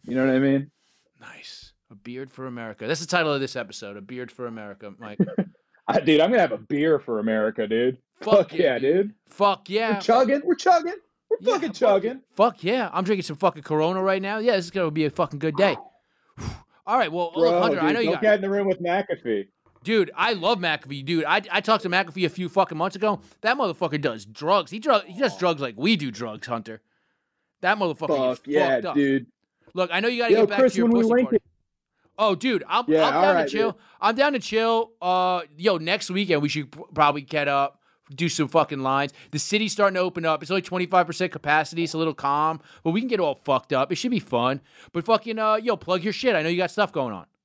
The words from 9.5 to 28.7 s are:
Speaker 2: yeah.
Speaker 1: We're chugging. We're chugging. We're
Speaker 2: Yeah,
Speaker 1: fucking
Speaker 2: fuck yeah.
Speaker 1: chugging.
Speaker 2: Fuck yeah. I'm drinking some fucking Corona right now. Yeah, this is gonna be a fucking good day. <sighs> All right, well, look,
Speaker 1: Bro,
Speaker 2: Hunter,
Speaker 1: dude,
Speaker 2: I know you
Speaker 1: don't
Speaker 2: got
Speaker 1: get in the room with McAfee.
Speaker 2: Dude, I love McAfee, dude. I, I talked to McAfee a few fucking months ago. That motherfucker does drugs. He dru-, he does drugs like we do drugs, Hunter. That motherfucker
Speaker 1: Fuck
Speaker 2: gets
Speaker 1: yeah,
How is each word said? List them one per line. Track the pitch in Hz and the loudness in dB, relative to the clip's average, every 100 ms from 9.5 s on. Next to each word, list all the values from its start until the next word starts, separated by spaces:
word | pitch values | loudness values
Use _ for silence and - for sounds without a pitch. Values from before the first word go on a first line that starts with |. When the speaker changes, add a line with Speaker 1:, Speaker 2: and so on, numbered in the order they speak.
| 190 - | 0 -4
Speaker 2:
yeah. | 208 226 202 | -2 -2 0
Speaker 1:
We're | |
chugging. | 185 233 240 285 359 | 2 4 4 2 0
We're | - | 0
chugging. | 381 339 339 403 _ _ - | 4 4 2 -8 _ _ -6
We're | 453 | -4
Speaker 2:
Yeah, | 208 | 0
Speaker 1:
fucking | 370 302 | 0 -2
Speaker 2:
fuck | - | 0
yeah. | 240 | 2
Speaker 1:
chugging. | 196 214 262 - - | 4 2 -6 -6 2
Speaker 2:
Fuck | 233 - | 2 2
yeah. | 170 254 196 | -2 -2 -2
I'm | 165 | -4
drinking | 190 202 | -2 -2
some | 165 143 | -4 -2
fucking | 185 160 | -2 -2
Corona | - 151 160 185 | -2 0 0 0
right | 190 190 | 0 0
now. | 196 220 | -2 -2
Yeah, | 233 196 | 0 0
this | 170 | 0
is | |
gonna | 190 165 | -2 -2
be | 151 151 | 0 -2
a | |
fucking | - 156 143 | 0 -4 -2
good | 160 151 | -4 2
day. | 196 139 - _ _ _ _ - | 2 2 -6 _ _ _ _ -14
<sighs> | - - _ _ - | -12 -12 _ _ -2
All | 247 | 0
right, | 180 | 0
well, | 170 170 165 | -2 -4 2
look, | 170 | 4
Speaker 1:
Bro, | 175 | 4
Speaker 2:
Hunter, | 180 160 | 2 2
Speaker 1:
dude, | 156 | 0
Speaker 2:
I | |
know | 220 | 2
you | 220 | 0
Speaker 1:
don't | |
Speaker 2:
got | 165 | 0
Speaker 1:
get | 214 208 | 2 2
in | |
the | 196 | 2
room | 202 196 | 0 0
with | 185 | -2
McAfee. | 170 185 - 170 120 107 98 _ _ _ | -2 -2 -2 -6 -4 -4 -4 _ _ _
Speaker 2:
Dude, | - 226 180 147 | -2 0 0 0
I | 214 | -2
love | 208 180 220 | 0 0 0
McAfee, | 175 151 131 143 | 0 -2 -6 -10
dude. | 135 170 151 | -4 -2 0
I, | 190 196 | 0 0
I | 202 | -2
talked | 214 220 | 0 0
to | 190 | 0
McAfee | 180 185 165 165 | -2 -2 -2 -4
a | |
few | 180 180 | -4 -4
fucking | 196 180 160 | 0 0 0
months | 185 190 | -6 -2
ago. | 214 202 - _ | -2 -2 -6 _
That | 220 269 | -2 0
motherfucker | 214 147 165 151 | -2 -2 -4 -2
does | 143 110 101 | -2 -4 -10
drugs. | 107 151 196 143 | -8 0 0 0
He | 220 | -4
dru-, | 285 220 170 | 0 0 0
he | 185 | -2
does | 247 - | -2 0
drugs | 180 156 | -2 -2
like | 131 107 | -4 -2
we | 165 208 | 0 2
do | 139 | 0
drugs, | 104 120 107 - | -6 -10 -10 -8
Hunter. | 117 110 110 _ _ _ _ _ _ _ _ | -8 -8 -16 _ _ _ _ _ _ _ _
That | 180 208 | -2 0
motherfucker | 180 147 151 147 127 123 | -2 -2 -2 0 0 -2
Speaker 1:
Fuck | |
Speaker 2:
gets | 135 | -2
Speaker 1:
yeah, | 147 139 | 2 2